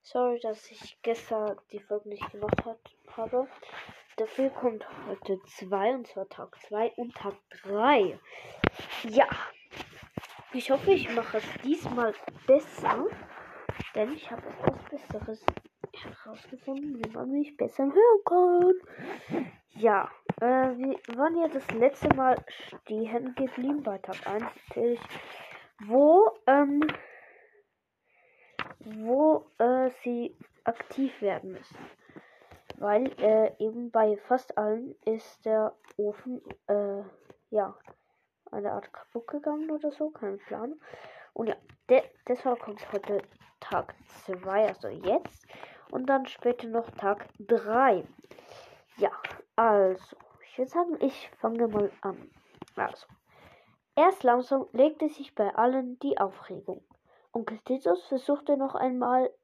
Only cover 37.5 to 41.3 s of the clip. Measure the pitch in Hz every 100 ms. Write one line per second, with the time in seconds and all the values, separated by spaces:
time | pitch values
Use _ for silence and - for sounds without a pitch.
37.5 | 214 196 - - - _ _ _ _ -
38.5 | - 202 202 - - - 233 233 294 294
39.5 | 302 311 302 302 294 311 311 202 196 -
40.5 | 214 240 311 - - - - -